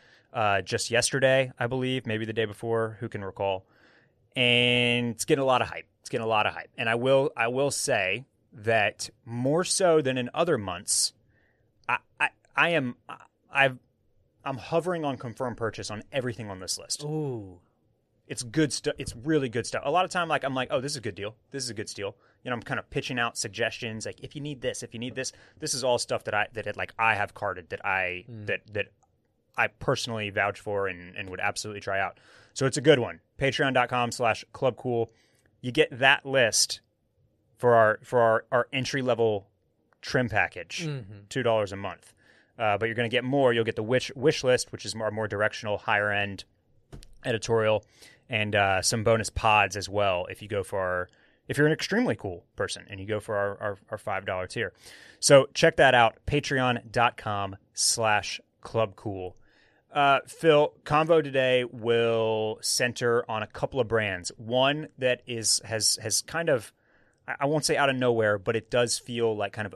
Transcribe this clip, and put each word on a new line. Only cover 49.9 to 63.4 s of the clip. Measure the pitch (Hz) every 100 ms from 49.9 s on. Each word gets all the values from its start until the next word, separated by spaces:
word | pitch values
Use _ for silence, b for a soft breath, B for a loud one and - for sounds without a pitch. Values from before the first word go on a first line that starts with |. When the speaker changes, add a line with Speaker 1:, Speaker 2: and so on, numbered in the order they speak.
| 101 101 90 92
Speaker 1:
if | 98
you | 104
go | 104
for | 95 98
our, | 92 90 90 b b b b
if | 131
you're | 151
an |
extremely | 151 - 208 226 107
cool | 98 85 - -
person | 95 92 -
and | 98
you | 98
go | 107
for | - 101
our, | 101 101
our, | 104 98 -
our | 107
five | 107 95
dollar | 101 92 92
tier. | 123 98 - B B B B
So | - 139 -
check | - 160 -
that | 139
out, | 123 113 - -
patreon | 147 - 135 127 117 113
dot | 120 120 -
com | 110 101 98 95 _
slash | - - - 110 104 - - _ _
club | - 113 107 -
cool. | 107 92 90 - b b b b b
Uh, | 147 139 131 -
Phil, | - 160 147 147 -
convo | - 147 160 160
today | 143 135 127 127
will | 123 120 117 117 117 113 110 110 107 110
center | - - 123 - 120 117 -
on | 110